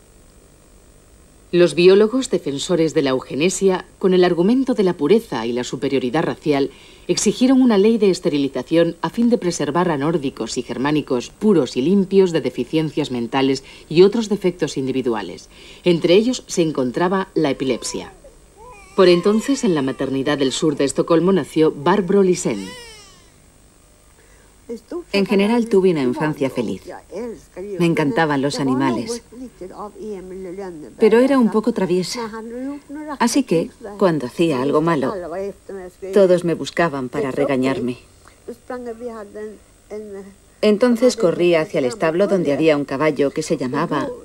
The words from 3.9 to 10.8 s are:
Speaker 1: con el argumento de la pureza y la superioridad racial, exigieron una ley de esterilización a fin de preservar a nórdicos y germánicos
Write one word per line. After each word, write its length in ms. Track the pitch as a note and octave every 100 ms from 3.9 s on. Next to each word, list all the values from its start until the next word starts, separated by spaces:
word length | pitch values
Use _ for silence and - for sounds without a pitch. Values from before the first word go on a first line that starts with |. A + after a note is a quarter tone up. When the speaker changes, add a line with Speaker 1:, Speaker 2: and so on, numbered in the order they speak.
| -
Speaker 1:
con 140 | F#3+
el 100 | F#3
argumento 500 | F3 E3 F#3+ B3+ C4
de 100 | A3
la 100 | F#3
pureza 520 | E3+ D3 A3 - A#2+ A#2
y 60 |
la 140 | A#2+ B2
superioridad 580 | B2+ C#3 C3+ B2 D#3
racial, 480 | D3+ A#2 D3+ C#3 C#3 - - - -
exigieron 520 | E3+ G#3 F3+ B3+ C4
una 160 | B3+ G3
ley 200 | A3 A#3
de 120 | G3+
esterilización 840 | E3+ E3 C#3+ C3+ B2+ - D#3+ E3+ E3+
a 80 | E3
fin 200 | A3+ A#3
de 80 | A#3+
preservar 540 | F3 - D3 E3+ F3+
a 60 | C#3+
nórdicos 600 | D#3 F3 C3+ - A2+ C3
y 40 |
germánicos 680 | - A#2